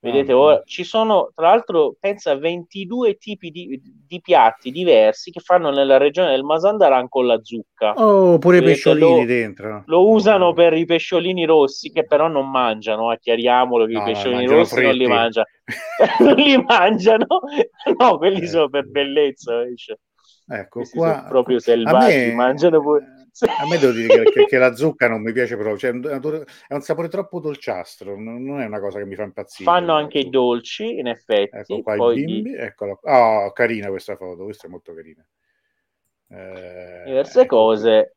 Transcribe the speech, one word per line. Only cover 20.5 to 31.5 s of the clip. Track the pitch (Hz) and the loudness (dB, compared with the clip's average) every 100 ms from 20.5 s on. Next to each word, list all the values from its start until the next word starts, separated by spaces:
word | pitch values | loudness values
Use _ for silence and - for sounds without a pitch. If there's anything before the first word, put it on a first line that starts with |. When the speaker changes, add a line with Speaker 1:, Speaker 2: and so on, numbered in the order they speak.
| 113 95 120 - | -14 -12 -12 -12
Speaker 1:
Questi | 147 | -4
Speaker 2:
qua, | 165 | -4
Speaker 1:
sono | 147 131 | -4 -2
proprio | 131 123 123 - 120 | -2 0 -2 2 0
Speaker 2:
a | 117 | 4
Speaker 1:
selvaggi, | 127 127 147 120 | 4 4 4 0
Speaker 2:
me, | |
Speaker 1:
mangiano | 117 123 139 170 160 | 0 -2 2 2 2
pure | 143 151 135 _ _ - - - | 2 -2 -2 _ _ -4 -4 -2
Speaker 2:
a | 855 | -4
me | - | 0
devo | 135 | 0
dire | 113 113 | 0 2
che, | 539 113 | 4 4
che, | - 415 | 2 2
che | 131 | 4
la | 127 117 | 2 2
zucca | 156 147 120 | -4 0 -2
non | 113 | -2
mi | 107 | -6
piace | 113 120 113 | -4 -4 -4
proprio, | 107 104 | -6 -4
cioè, | 127 123 135 139 143 156 143 - _ | -6 -6 -8 -8 -8 -10 -12 -20 _
è | |
un | 143 | -12
sapore | 139 160 170 | -6 -6 -6
troppo | 185 196 180 | -8 -10 -10
dolciastro, | 151 143 - 95 85 - 95 101 | -10 -10 -10 -10 -10 -18 -16 -14
non, | 110 120 | -14 -14
non | 131 143 | -12 -10
è | 117 | -10
una | 104 | -10
cosa | 98 98 | -10 -10
che | 101 | -12
mi | 95 | -12
fa | |
impazzire, | 104 - 101 - 98 180 | -14 -14 -18 -8 0 0
Speaker 1:
Fanno | 175 | 0
anche | 156 147 147 | -2 -2 -6
i | |
Speaker 2:
ecco. | 131 | -2
Speaker 1:
dolci, | 131 123 120 120 - 220 233 | 0 0 -2 -6 -12 -10 -8
in | 127 | -8
effetti, | 117 _ 107 202 | -10 _ -2 -2